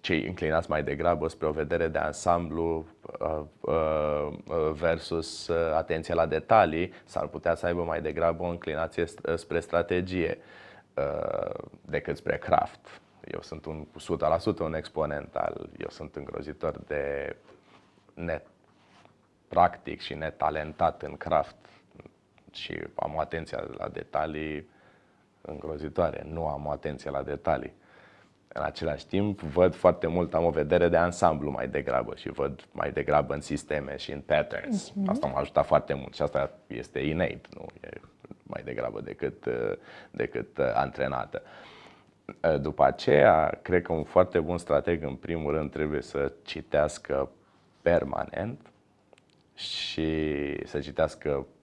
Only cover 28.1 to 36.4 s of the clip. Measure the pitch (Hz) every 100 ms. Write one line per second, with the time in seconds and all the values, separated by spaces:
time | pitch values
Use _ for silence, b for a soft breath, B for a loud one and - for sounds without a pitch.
28.1 | b b _ _ - 73 - 80 71 -
29.1 | 95 104 95 80 71 90 - 90 87 82
30.1 | 85 82 82 85 80 73 87 85 82 87
31.1 | 87 87 76 73 64 64 64 64 62 57
32.1 | - - - 71 65 - - 73 71 73
33.1 | 76 71 73 - 73 - 73 69 69 -
34.1 | 71 - 76 76 - - 208 - 202 190
35.1 | - 69 67 - 71 71 76 - 69 65
36.1 | - 73 71